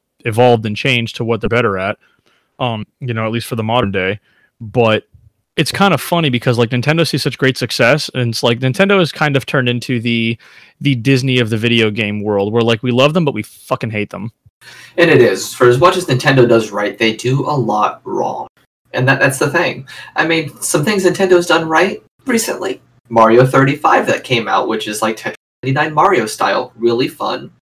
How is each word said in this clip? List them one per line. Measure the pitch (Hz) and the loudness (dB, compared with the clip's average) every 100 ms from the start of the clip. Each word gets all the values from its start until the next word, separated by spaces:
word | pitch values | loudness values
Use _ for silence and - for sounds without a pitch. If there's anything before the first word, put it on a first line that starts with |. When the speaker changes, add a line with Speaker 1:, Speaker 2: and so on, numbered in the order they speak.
| _ _ 120 | _ _ -4
Speaker 1:
evolved | 110 123 117 110 | 2 4 4 0
and | 104 | -4
changed | 143 123 117 - | 0 0 -2 -6
to | |
what | 113 113 | -4 -2
they're | 107 | 0
better | 117 117 95 | 0 0 -2
at, | 95 107 _ _ _ _ _ - | -4 -6 _ _ _ _ _ -6
um, | 127 110 107 - | -4 -4 -10 -10
you | 131 | -6
know, | 113 | -4
at | 110 | -2
least | 113 - | -4 -4
for | 113 | -4
the | |
modern | 107 120 104 | 0 0 0
day. | 98 92 104 _ _ _ - | 0 -2 -4 _ _ _ -18
But | 113 123 113 110 - _ _ _ _ - | -4 2 4 2 -2 _ _ _ _ -4
it's | 151 | -2
kinda | - 196 151 | 2 2 2
funny | - 175 156 | 0 -2 0
because, | 123 - 117 | 0 0 0
like, | 117 | 0
Nintendo | 123 120 165 165 | 0 0 0 0
sees | 147 | -2
such | 151 123 | -4 -2
great | 135 131 | 0 0
success, | 127 - 120 147 - | -4 2 2 2 -2
and | 131 120 | -4 -4
it's | 113 | -2
like | 127 117 | 0 0
Nintendo | 131 131 196 202 | 0 0 2 2
has | 165 | 0
kind | - 151 135 | 0 0 0
of | - | -2
turned | 143 123 | -2 0
into | 120 - 123 | -2 -2 -4
the, | 117 117 113 113 - - - - | 0 0 0 -4 -10 -20 -20 -6
the | 143 127 | -2 0
Disney | 113 135 131 127 | 2 2 2 2
of | 113 | 2
the | 110 | 0
video | 117 117 110 | 2 2 2
game | 107 104 104 | 0 -4 -4
world, | 104 101 101 | -2 0 0
where, | 117 | 0
like, | 117 113 | 2 0
we | 123 | 0
love | 120 139 | 2 2
them, | 160 156 | 2 0
but | |
we | 107 | -2
fucking | 107 - - 127 117 | -8 -12 -6 -6 -4
hate | 107 104 | -6 -6
them. | 95 107 - _ _ - - - - | -8 -12 -14 _ _ -20 -20 -8 0
Speaker 2:
And | 165 | 4
it | 135 | 6
is. | 117 - - | 4 2 -6
For | - 123 | 0 2
as | 123 | 4
much | 180 185 | 4 2
as | 170 | 0
Nintendo | 131 147 135 117 | -2 2 4 4
does | 117 107 | 4 0
right, | 101 104 - | -4 -6 -2
they | 113 110 | -2 -2
do | 120 135 - | -2 -2 -2
a | |
lot | 143 107 104 107 - | -2 -2 0 -2 -4
wrong. | - - - - - _ _ _ _ | -8 -6 -6 -8 -12 _ _ _ _
And | - 127 | -4 -2
that, | 135 | 0
that's | 139 135 | 0 0
the | 151 | -2
thing. | 165 175 - - - - - | -2 -2 -6 -14 -18 -10 -4
I | 156 | -2
mean, | 165 147 - | -2 -4 -8
some | - 165 | -4 -2
things | 147 208 180 | 0 0 0
Nintendo's | 165 185 180 175 | 2 2 2 4
done | 165 160 | 0 0
right | 160 190 214 _ _ - | 0 0 -2 _ _ -4
recently. | 226 - - 101 - _ _ - | -2 -2 -6 -8 -8 _ _ -2
Mario | 113 110 120 135 | 4 6 6 4
thirty-five | 135 135 147 - - - | 4 2 0 0 0 0
that | - | -4
came | - 120 107 | -2 -4 -2
out, | 127 123 | -2 -2
which | 110 107 | -4 -6
is, | 107 | -4
like, | 110 110 | -4 -4
Tetris | - - _ _ | -8 -12 _ _
ninety-nine | 131 135 156 | -4 -2 -2
Mario | 151 185 196 - | 0 2 2 -2
style, | - - - - - | -4 -2 -2 -6 -2
really | 117 117 135 | 0 0 -2
fun. | - - 131 131 _ | -6 -8 -8 -12 _